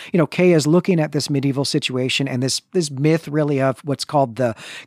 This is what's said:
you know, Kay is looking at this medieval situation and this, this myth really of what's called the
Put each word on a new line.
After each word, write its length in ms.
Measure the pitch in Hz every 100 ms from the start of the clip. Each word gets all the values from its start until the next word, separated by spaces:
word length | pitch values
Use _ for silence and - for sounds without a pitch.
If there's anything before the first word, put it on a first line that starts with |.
| -
you 40 | 180
know, 80 | 151
Kay 280 | - 180
is 120 | 165 147
looking 360 | 170 175 175
at 100 | 151
this 180 | 147 -
medieval 360 | 143 139 135 139
situation 640 | 156 - 127 127 - 139
and 120 | 127
this, 200 | 131 - -
this 180 | 190 156
myth 380 | 135 143 160 160
really 340 | 147 147 139
of 200 | 135 127
what's 220 | 147 135 -
called 320 | 151 135 110
the 180 | 123 110 - -